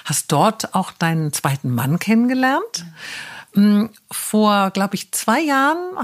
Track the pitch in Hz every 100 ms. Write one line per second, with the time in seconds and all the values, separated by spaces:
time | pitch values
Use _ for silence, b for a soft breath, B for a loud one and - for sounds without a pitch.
0 | - 143 - 147 202 220 - 190 185 -
1 | 165 165 151 - 151 139 131 120 131 165
2 | - 226 247 254 262 294 453 - 170 160
3 | B B B B B 202 208 208 226 -
4 | _ - - 214 214 202 190 196 196 196
5 | - - - 247 311 269 277 330 359 370